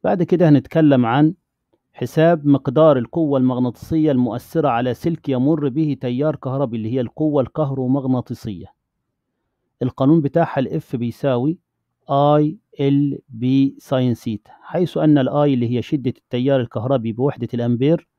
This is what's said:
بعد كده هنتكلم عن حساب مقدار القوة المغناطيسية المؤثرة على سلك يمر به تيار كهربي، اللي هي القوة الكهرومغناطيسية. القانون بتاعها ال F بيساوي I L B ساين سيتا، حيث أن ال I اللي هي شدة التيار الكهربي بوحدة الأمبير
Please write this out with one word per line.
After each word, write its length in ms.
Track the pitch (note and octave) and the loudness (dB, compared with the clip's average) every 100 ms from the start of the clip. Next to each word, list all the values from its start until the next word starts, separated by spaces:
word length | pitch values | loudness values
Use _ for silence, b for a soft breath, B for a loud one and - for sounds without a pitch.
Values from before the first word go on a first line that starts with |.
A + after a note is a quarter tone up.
بعد 180 | F3 G3+ | -2 -2
كده 260 | E3 E3 E3+ | 0 2 6
هنتكلم 580 | C#3+ - E3 D#3 C3 A#2 | 4 4 2 4 4 4
عن 280 | B2+ D#3 - _ _ _ _ _ | 2 2 0 _ _ _ _ _
حساب 540 | - B2 - D#3+ F3 C#3+ | -12 -4 2 2 4 2
مقدار 520 | C#3 - B2+ D#3+ C3 | 2 2 4 4 4
القوة 400 | A#2 E3+ D#3 C#3 | 0 -2 0 2
المغناطيسية 720 | B2+ B2 B2 - - D#3+ D#3 | 0 0 -4 -6 -4 0 2
المؤثرة 580 | B2+ B2 A2+ - E3 D3+ | 0 -2 -4 -6 -2 0
على 260 | A#2+ B2+ | 0 -2
سلك 340 | A#2 - E3 - | -4 -6 -6 -4
يمر 400 | B2+ C3+ D#3+ C#3+ | -2 0 0 -2
به 280 | C3 D#3 C3+ | -2 -4 -4
تيار 360 | B2+ B2 D3+ C#3 | -6 -2 -4 -4
كهربي، 400 | C3 C3+ C3+ A2+ | -6 -4 -4 -4
اللي 160 | A2 | -4
هي 80 | C3 | -4
القوة 420 | A#2 - D#3 C#3+ | -6 -4 -2 0
الكهرومغناطيسية. 1200 | A#2+ - C#3+ C3+ B2+ C#3 C3 B2+ - B2+ A#2+ F2+ F#2 _ _ _ _ _ _ _ _ _ _ _ | -2 -4 -4 -2 -2 -2 0 -4 -4 -10 -10 -12 -16 _ _ _ _ _ _ _ _ _ _ _
القانون 380 | B2 - C3+ E3 | -8 0 2 4
بتاعها 380 | C#3 E3+ E3 D3 | 2 0 -2 -2
ال 220 | B2+ D#3+ | -4 -6
F 140 | - B2+ | -8 -6
بيساوي 600 | A#2+ - C#3 B2 C#3 F3 _ _ _ _ - | -6 -4 -2 0 -2 -6 _ _ _ _ -4
I 440 | C#3 C#3+ D3+ D3+ G3+ _ - | 2 4 4 2 -4 _ -2
L 380 | C#3 C#3+ C#3+ - _ A2+ | 2 2 0 -4 _ -6
B 40 | B2 C3+ C3+ - | 0 2 2 -2
ساين 360 | - C3 B2+ | -4 0 0
سيتا، 360 | A2+ - G#2 _ - | -2 -6 -8 _ -20
حيث 340 | - F3 F3 - | -8 -4 -2 0
أن 220 | D#3 D3 | 4 4
ال 100 | B2+ | 2
I 60 | |
اللي 420 | D3 D3 C3 A#2 B2 | 0 0 0 0 -2
هي 60 | |
شدة 320 | - D3+ B2 - | -4 -4 -4 -6
التيار 420 | _ B2 C3 C3+ | _ -4 0 0
الكهربي 520 | A#2 A2+ A2+ C3+ A2+ | -2 -6 -2 -2 -2
بوحدة 360 | A2+ C#3 - A#2 | -4 -4 -4 -8
الأمبير 540 | A#2+ A#2+ A#2+ C#3 E3+ _ | -4 -2 0 0 0 _